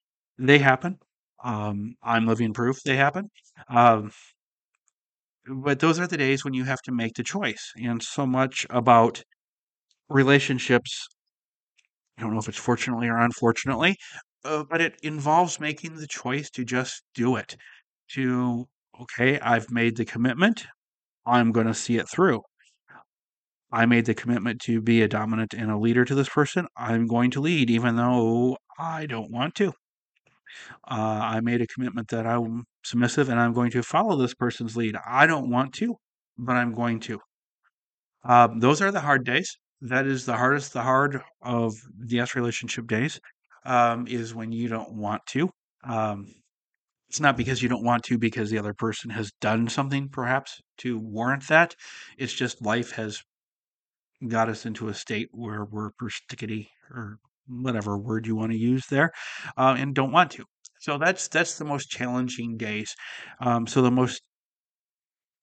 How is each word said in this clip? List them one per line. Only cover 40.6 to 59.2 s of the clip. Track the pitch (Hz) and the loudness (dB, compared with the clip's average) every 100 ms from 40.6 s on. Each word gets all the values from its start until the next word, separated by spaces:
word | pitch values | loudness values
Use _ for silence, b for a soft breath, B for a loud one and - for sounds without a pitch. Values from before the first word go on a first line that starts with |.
| 139 | -2
the | 127 | -4
hard | 123 131 143 135 - _ | 2 2 2 -2 -10 _
of | 123 120 117 110 131 98 113 | -4 0 0 -4 -16 -14 -4
D | 120 | -2
S | 120 | -2
relationship | 131 120 - 120 - 113 | -2 -2 -4 -6 -8 -2
days, | 110 139 - B _ _ b 127 | -2 -2 -6 B _ _ b 0
um, | 123 120 117 120 | 2 4 0 -4
is | 123 113 | -6 -6
when | 113 113 | -10 -8
you | 117 117 | -6 -4
don't | 113 - | -6 -8
want | 107 104 107 - | -8 -6 -6 -4
to. | 135 180 - _ _ | -2 -2 -4 _ _
Um, | 127 113 107 104 95 - _ _ _ _ _ _ - | -6 -2 -2 -4 -12 -20 _ _ _ _ _ _ -12
it's | - | 0
not | 147 127 | 2 2
because | 120 123 | -2 -2
you | 120 | -2
don't | 120 | 0
want | 117 120 - | 0 0 0
to, | 120 | 0
because | 113 117 107 | 0 -2 -4
the | 110 | -2
other | 104 | -4
person | 104 113 107 117 | -4 -4 -4 -8
has | 110 104 - | -8 -8 -4
done | - 113 117 | 0 0 0
something | - 139 139 139 | -2 -2 -2 -4
perhaps | 139 120 135 - - _ - | -6 -2 -2 -4 -20 _ -10
to | 127 113 | -6 -6
warrant | 110 104 120 139 - | -6 -4 -2 -2 4
that. | 156 170 - B B B B | 4 4 -2 B B B B
It's | 131 | -8
just | - 127 - | -4 -4 -4
life | 104 117 117 | -2 -2 -2
has | - 107 104 - _ _ _ _ _ _ _ _ - 123 | -8 -8 -10 -16 _ _ _ _ _ _ _ _ -14 -4
got | 113 113 | 0 0
us | 104 117 | -2 -10
into | 104 110 | -8 -8
a | |
state | 101 - 110 - | -8 -6 -6 -8
where | 113 117 107 104 | -10 -10 -8 -8
we're | 107 104 - | -8 -10 -8
perstickety, | 117 - - - 107 110 104 _ _ | -10 -10 -14 -12 -8 -8 -10 _ _
or | 127 104 107 _ _ 135 | -14 -14 -16 _ _ -16
whatever | 123 127 113 104 101 | -8 -4 -4 -2 -4
word | 110 110 110 | -2 -4 -4
you | 110 | -4
wanna | 110 113 | -2 -2
use | 120 131 - | 0 0 0
there, | 139 160 B | 0 0 B